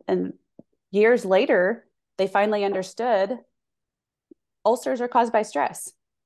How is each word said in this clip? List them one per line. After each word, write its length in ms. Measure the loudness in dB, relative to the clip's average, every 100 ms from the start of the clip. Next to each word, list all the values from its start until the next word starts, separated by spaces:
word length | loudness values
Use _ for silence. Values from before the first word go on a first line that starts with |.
| -4
and 260 | -2 -2 -8 _ _ -20 _ _
years 340 | 2 4 4
later, 600 | 2 2 4 2 2 -2 _ _ _ -6
they 80 | -2
finally 380 | 0 0 0
understood 760 | -2 -4 -6 -6 -2 0 0 -6 -14 _ _ _ _ _ _ _ _ _ _ _
ulcers 360 | -2 -2 -2 -4
are 80 | -2
caused 240 | 0 2
by 100 | 0
stress. 500 | -2 -4 -4 -6 -18 -20 _ _